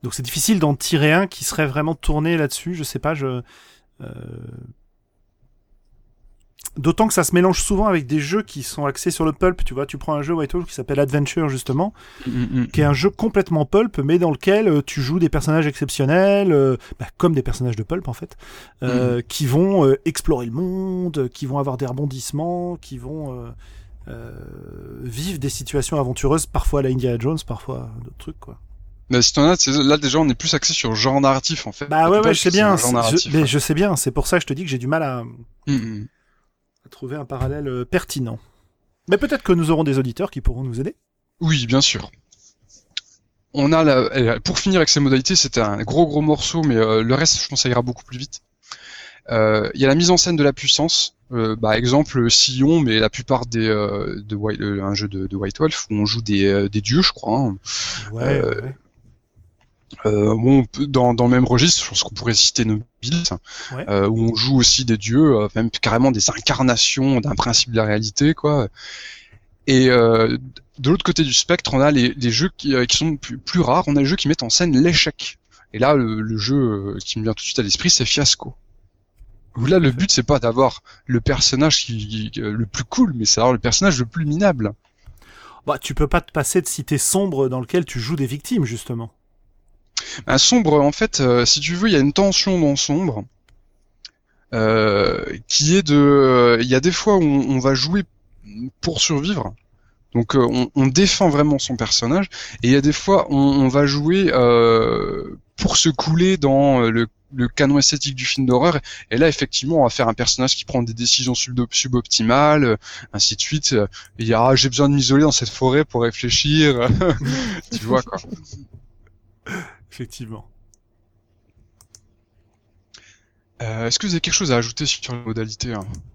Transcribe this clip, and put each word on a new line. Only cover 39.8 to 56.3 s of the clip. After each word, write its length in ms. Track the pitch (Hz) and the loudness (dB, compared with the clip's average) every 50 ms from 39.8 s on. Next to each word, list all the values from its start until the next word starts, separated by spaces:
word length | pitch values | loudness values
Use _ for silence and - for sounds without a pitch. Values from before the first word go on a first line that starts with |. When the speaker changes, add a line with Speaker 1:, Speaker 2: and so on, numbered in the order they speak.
| 160 | 2
Speaker 1:
des 120 | 147 135 131 | 0 0 0
auditeurs 320 | 131 120 113 - 185 196 | -2 -2 -4 -6 -6 -6
qui 120 | - 135 | -6 -4
pourront 220 | 117 - - 120 135 | -2 -2 -2 -2 -8
nous 180 | 131 117 117 | -8 -6 -6
aider. 160 | 135 196 - _ _ _ _ _ _ _ _ _ | -6 -8 -8 _ _ _ _ _ _ _ _ _
Speaker 2:
Oui, 260 | 170 160 160 143 120 113 | -2 0 0 0 0 0
bien 120 | 123 135 | 2 2
sûr. 320 | 139 - - - - - _ _ _ _ _ _ _ _ _ _ _ _ _ _ _ _ _ - _ _ _ _ _ _ _ _ _ _ _ | 2 2 -2 -4 -8 -12 _ _ _ _ _ _ _ _ _ _ _ _ _ _ _ _ _ -14 _ _ _ _ _ _ _ _ _ _ _
On 180 | 139 139 143 | -2 2 2
a 140 | 160 160 160 | 4 4 4
la, 100 | 151 139 | 4 4
euh, 440 | 127 120 104 - 135 123 113 117 110 | 4 2 0 0 0 0 2 0 -2
pour 180 | - - 180 - | -4 -6 -6 -2
finir 200 | - 196 190 185 | 0 2 2 2
avec 100 | 160 - | 4 2
ces 100 | - 151 | 2 2
modalités, 380 | 143 135 131 131 127 - 190 175 | 2 2 2 2 2 0 0 0
c'était 240 | - 135 - 123 | 0 0 0 -2
un 160 | 113 104 101 104 113 | 0 0 -2 -4 -4
gros 220 | 110 117 151 170 | -2 2 2 2
gros 140 | 156 147 151 | 2 2 0
morceau, 420 | 151 151 151 147 - - - 165 160 | 2 2 0 0 -2 -4 -4 -2 0
mais, 120 | 147 123 | 2 2
euh, 260 | 113 110 110 110 110 | 4 4 4 2 2
le 140 | 113 117 131 | 2 2 2
reste, 260 | 135 156 165 - - | 2 2 0 0 0
je 60 | - - | -4 -6
pense, 140 | 139 123 | -4 -2
ça 80 | - 127 | -2 0
ira 120 | 123 123 | 0 0
beaucoup 220 | 120 123 123 - - | -2 -2 -6 -10 -12
plus 140 | - 127 123 | -16 -14 -14
vite. 240 | 135 - - - _ _ _ _ _ _ - - - - - - - - - - _ - | -14 -14 -16 -20 _ _ _ _ _ _ -20 -20 -20 -20 -20 -20 -20 -20 -20 -20 _ -4
Euh, 380 | 117 113 110 107 107 110 107 - - | 0 0 2 2 2 0 0 -2 -2
il 60 | - | 2
y 60 | 135 | 2
a 20 | 135 | 4
la 80 | 139 | 4
mise 160 | 160 170 175 | 4 4 4
en 60 | 180 175 | 4 4
scène 180 | - 185 170 | 2 0 0
de 80 | 151 143 | 2 2
la 80 | 143 | 2
puissance. 640 | 135 - - 139 - - 147 165 - - - - _ _ _ _ | 0 0 -2 -2 0 0 0 0 0 -2 -2 -4 _ _ _ _
Euh, 240 | 127 120 113 110 110 | -4 -2 -2 -2 -2
bah, 220 | 110 113 107 107 110 | -2 0 0 2 2
exemple, 520 | 120 123 123 143 151 - - 135 117 117 | 2 2 2 2 2 2 0 0 2 2
Sillon, 520 | - - - - 131 127 135 143 165 170 | 4 2 2 0 2 2 2 4 4 4
mais 180 | 151 123 110 110 | 2 2 2 2
la 100 | 110 107 | 2 0
plupart 360 | - - 120 - 135 120 123 | -2 -4 -4 -2 -2 -2 -2
des, 240 | 120 117 117 110 110 | -4 -4 -2 0 0
euh, 520 | 107 107 104 101 104 101 101 - - 104 | 0 0 0 -2 -4 -4 -6 -6 -8 -10
de 140 | 104 104 107 | -10 -10 -8
White, 240 | 101 104 107 107 - | -6 -4 -6 -4 -4
euh, 240 | 107 104 101 101 98 | -4 -4 -4 -4 -4
un 100 | 98 101 | -4 -4
jeu 120 | 101 107 104 | -4 -6 -6
de, 200 | 98 95 95 95 | -6 -8 -8 -6
de 80 | 95 98 | -6 -6
White 220 | 98 98 - - | -6 -6 -4 -2
Wolf 280 | 160 156 151 - - _ | -2 -2 -2 -4 -8 _
où 40 | 110 | -2
on 100 | 104 104 | -2 -2
joue 160 | 104 107 117 | -2 -2 -4
des, 240 | 113 110 | -4 -2